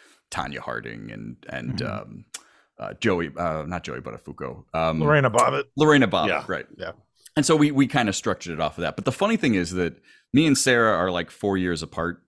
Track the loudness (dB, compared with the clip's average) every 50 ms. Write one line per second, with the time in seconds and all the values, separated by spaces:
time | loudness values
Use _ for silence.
0 | _ _ _ _ _ -12 -10 -8 -8 -8 -10 -10 -10 -8 -8 -8 -10 -12 -12 -14
1 | -14 -14 -14 -14 -14 -14 -14 -16 -14 -12 -10 -8 -8 -6 -6 -6 -6 -8 -8 -10
2 | -12 -14 -18 -20 -18 _ -20 -20 _ _ _ _ _ _ _ -14 -12 -12 -8 -4
3 | -2 0 0 0 -2 -4 -6 -4 -4 -4 -4 -4 -6 -8 -8 -8 -8 -10 -10 -10
4 | -10 -12 -14 -14 _ -16 -14 -12 -12 -12 -12 -14 -12 _ -4 -2 0 0 0 2
5 | 2 4 4 4 4 4 4 4 4 4 2 -2 -4 -4 0 2 4 6 6 6
6 | 6 6 4 2 2 0 0 -2 -2 -4 -6 -6 -8 -10 -14 -14 -14 -14 -14 _
7 | _ _ _ _ -20 -4 -2 0 2 4 4 4 4 4 4 4 2 2 2 0
8 | 0 0 0 -2 -2 -4 -4 -4 -6 -8 -4 -4 -4 -4 -4 -4 -6 -6 -6 -4
9 | -4 -4 -2 0 0 0 2 2 2 2 2 2 0 -2 -2 -2 -2 -2 -4 _
10 | _ _ _ _ _ _ 2 2 4 4 2 2 4 4 4 4 4 4 2 2
11 | 2 0 0 -2 -4 -6 -8 -6 -2 -2 0 0 0 -2 -4 -4 -8 -8 -6 -6
12 | -6 -6 -6 -10 _